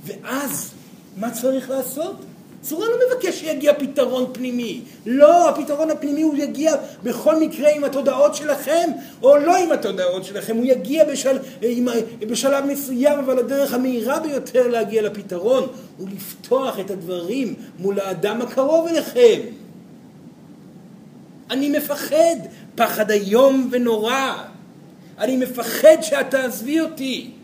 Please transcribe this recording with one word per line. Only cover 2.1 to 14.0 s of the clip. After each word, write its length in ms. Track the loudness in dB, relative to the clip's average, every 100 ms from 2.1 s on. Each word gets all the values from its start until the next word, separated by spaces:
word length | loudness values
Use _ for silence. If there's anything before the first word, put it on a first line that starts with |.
| -8 -16 -20 -20 -16
צורה 240 | -10 -4 -2
לא 80 | 2 2
מבקש 340 | 2 -4 -4
שיגיע 320 | -6 0 2 2
פתרון 520 | 0 0 0 0 -4
פנימי. 480 | -6 -6 -4 -6 -8 -12 -14 -4
לא, 420 | 6 8 8 4
הפתרון 420 | 2 -4 -2 -2
הפנימי 320 | -2 -4 0
הוא 140 | 0 0
יגיע 380 | -4 -2 0 0 -6 -10
בכל 380 | -8 0 2 2
מקרה 300 | 0 2 2
עם 100 | 2
התודעות 500 | -2 0 -2 2 2
שלכם, 560 | 2 -4 -4 0 0 0 -4 -12 2
או 140 | 6 6
לא 200 | 6 2
עם 160 | 2
התודעות 520 | 0 -2 -2 -2 -2
שלכם. 320 | -6 -10 -4 -2
הוא 80 |
יגיע 400 | 2 0 0 2
בשל-, 340 | 2 2 -2 -2 -4 -6
עם 260 | -4 0 0
ה-, 40 | -2 -4 -10
בשלב 440 | -6 -2 0 0
מסוים, 540 | 0 -4 -6 2 2 2
אבל 200 | 0 0
הדרך 360 | 0 0 0
המהירה 460 | 0 -2 -2